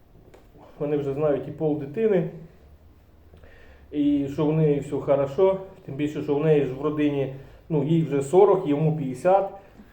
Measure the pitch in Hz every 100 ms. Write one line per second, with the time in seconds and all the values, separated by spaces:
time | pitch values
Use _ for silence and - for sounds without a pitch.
0 | _ - - - - - - - 147 147
1 | 139 135 156 139 - - 160 143 135 220
2 | 220 180 160 - - - - - - -
3 | _ - - - - - - - - 147
4 | 143 143 139 165 151 160 156 143 - 135
5 | 147 139 135 - 190 185 - - - 135
6 | 147 147 147 143 160 151 131 131 151 151
7 | 147 143 139 - - - - 156 139 165
8 | 135 139 139 185 208 185 143 143 156 151
9 | 131 123 175 196 196 - - - -